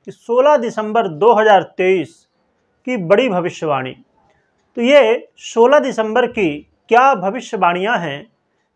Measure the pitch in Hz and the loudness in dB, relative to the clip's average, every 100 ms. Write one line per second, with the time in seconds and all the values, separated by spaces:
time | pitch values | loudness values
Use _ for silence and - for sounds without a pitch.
0 | - - - 240 277 294 226 - 214 220 | -20 -18 -4 0 2 2 0 -6 -4 -4
1 | 196 147 214 208 214 196 160 - 185 190 | -4 0 2 2 4 4 2 -2 -2 -2
2 | 143 _ _ _ _ _ _ _ - 247 | -4 _ _ _ _ _ _ _ -10 -8
3 | 165 202 262 180 170 - 160 139 131 - | 0 0 2 -2 -6 -6 -6 -6 -6 -14
4 | _ _ _ _ _ _ _ - 240 285 | _ _ _ _ _ _ _ -4 2 4
5 | 220 240 - _ - 226 240 294 262 220 | 4 0 -6 _ -8 0 4 4 0 -4
6 | 220 233 247 233 180 147 - _ _ 226 | -4 -2 -2 -2 -4 -4 -12 _ _ 2
7 | 269 240 185 240 - 214 180 175 202 233 | 4 2 -4 -8 -10 -2 -2 0 -2 -4
8 | 165 139 214 _ _ _ _ | -6 -10 -16 _ _ _ _